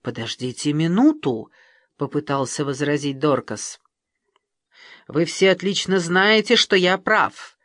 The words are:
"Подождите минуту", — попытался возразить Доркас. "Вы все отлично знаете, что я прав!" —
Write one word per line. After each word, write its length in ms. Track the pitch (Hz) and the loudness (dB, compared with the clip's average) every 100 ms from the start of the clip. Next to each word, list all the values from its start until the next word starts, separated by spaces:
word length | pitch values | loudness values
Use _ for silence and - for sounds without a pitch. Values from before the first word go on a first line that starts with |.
"Подождите 720 | - 113 113 - 127 120 147 | -10 -10 -10 -8 -8 -6 -4
минуту", — 760 | 147 165 185 277 302 - 113 - _ _ _ _ _ | 0 0 4 4 4 -2 -4 -6 _ _ _ _ _
попытался 680 | 139 143 147 139 127 - | -4 -4 -2 -2 -2 -4
возразить 540 | 143 131 143 147 143 135 | -4 -2 -2 -2 -2 -2
Доркас. 640 | 151 131 - 107 - - _ _ _ _ _ _ _ _ _ _ - - _ | 0 0 -2 -10 -10 -14 _ _ _ _ _ _ _ _ _ _ -20 -20 _
"Вы 160 | 147 | -2
все 260 | 165 - 190 | -2 2 2
отлично 480 | 185 185 196 - 190 | 2 0 -4 0 -2
знаете, 580 | 165 180 196 220 214 233 | 2 2 4 4 4 2
что 200 | - 196 | 4 2
я 200 | 180 185 | 2 0
прав!" — 580 | 190 214 143 - - _ | 0 0 0 -4 -20 _